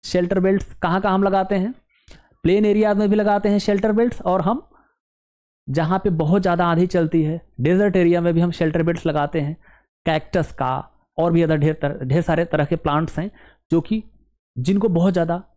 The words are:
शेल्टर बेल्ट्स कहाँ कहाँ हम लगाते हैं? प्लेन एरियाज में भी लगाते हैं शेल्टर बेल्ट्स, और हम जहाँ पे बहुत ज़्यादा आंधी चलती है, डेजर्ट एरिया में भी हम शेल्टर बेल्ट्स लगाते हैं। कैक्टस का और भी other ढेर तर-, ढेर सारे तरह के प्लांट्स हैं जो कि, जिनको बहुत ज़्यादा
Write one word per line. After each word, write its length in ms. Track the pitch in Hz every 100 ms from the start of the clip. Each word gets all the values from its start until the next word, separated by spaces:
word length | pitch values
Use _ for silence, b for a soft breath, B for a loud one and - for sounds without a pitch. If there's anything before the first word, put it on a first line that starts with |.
| -
शेल्टर 340 | 180 175 190
बेल्ट्स 340 | 190 196 -
कहाँ 280 | - 170 185
कहाँ 120 | 196
हम 100 | 190
लगाते 320 | 196 190 190 196
हैं? 180 | 202 262 _ b b b b _
प्लेन 220 | 165 196 214
एरियाज 320 | 208 214 202
में 120 | 208
भी 60 | 208
लगाते 340 | 208 202 208
हैं 100 | 202
शेल्टर 320 | 202 202 220
बेल्ट्स, 300 | 214 240 -
और 200 | 185 185
हम 280 | 175 254 - b b b _ _ _ _ _ _ -
जहाँ 300 | 139 156 190
पे 100 | 202
बहुत 320 | 160 156 196
ज़्यादा 240 | 185 170 175
आंधी 220 | 165 180
चलती 360 | 180 160 165
है, 300 | 156 165 - -
डेजर्ट 340 | 135 185 202 185
एरिया 260 | 170 175
में 120 | 170
भी 80 | 165
हम 100 | 175
शेल्टर 320 | 165 160 165
बेल्ट्स 220 | 165 165 165
लगाते 360 | 151 143 160
हैं। 160 | 147 165 b b b _ -
कैक्टस 460 | 156 - 180 147
का 360 | - 127 131 - _ _ -
और 140 | 170
भी 100 | 170
other 160 | 160 156
ढेर 160 | 151
तर-, 300 | 151 143 143
ढेर 180 | 127 156
सारे 240 | 170 160 170
तरह 200 | 151 143
के 100 | 160
प्लांट्स 440 | 156 147 165 -
हैं 120 | 190 b b b _
जो 100 | 165
कि, 220 | - 220 - _ _ _ _ 123
जिनको 320 | 127 196 214
बहुत 240 | 170 185
ज़्यादा 300 | 180 165 175 -